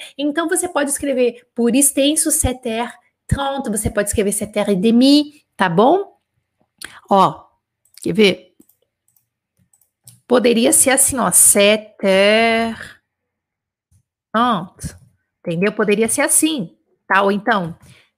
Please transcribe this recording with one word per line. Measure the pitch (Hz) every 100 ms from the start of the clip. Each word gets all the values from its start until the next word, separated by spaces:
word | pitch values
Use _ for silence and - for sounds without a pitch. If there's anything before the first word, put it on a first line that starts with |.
| - -
Então, | 294 294 330
você | 359 359
pode | 294 285
escrever | - 285 254 247 240 _
por | - 233
extenso | 247 277 - 277 302 320
sept | 302 254 254 240
heures | 220 240 - _ _ -
trente, | 277 277 269 226
você | 208 226
pode | - 202
escrever | - 202
sept | 202 208 208
heures | 208
et | 196
demie, | 220 233 262 294 294 - _
tá | - 185
bom? | 170 240 370 403 _ _ _ _ _ _ _ - - _
Ó, | 196 170 - - _ _ _ _ -
quer | -
ver? | 170 202 - - _ _ _ _ _ _ _ _ _ _ _ _ _ _ _ - _ -
Poderia | 247 226 226 254
ser | 311 262
assim, | 254 - 262
ó, | 190
sept | - - 214 202 214 - -
heures. | 196 190 202 220 226 226 226 220 - - _ _ _ _ _ _ _ _ _ _ _ _ _
Pronto. | 220 247 202 180 - - - _ _ _ _
Entendeu? | - 170 202
Poderia | 208 208 208 220
ser | -
assim, | 285 - 311 302 190 - _ _ _
tá? | 190
Ou | 202
então, | 202 226 214 170 170 - - _